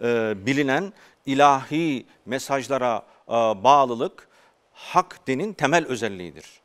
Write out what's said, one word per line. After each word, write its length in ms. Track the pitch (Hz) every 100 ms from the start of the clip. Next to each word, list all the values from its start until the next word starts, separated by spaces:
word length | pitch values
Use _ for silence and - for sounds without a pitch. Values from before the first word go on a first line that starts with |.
e, 320 | 120 117 110 101 101
bilinen 460 | 127 139 139 196 - _ _ -
ilahi 800 | 135 143 135 120 151 165 131 - _ 98
mesajlara, 760 | 131 - 139 120 135 123 107 - _ -
e, 40 | 117 113 98
bağlılık 640 | 120 143 131 120 170 - - _ _ _ _
hak 540 | - - 170 180 - -
dinin 260 | 131 214
temel 340 | 190 139 170 143
özelliğidir. 600 | 120 110 95 87 71 - _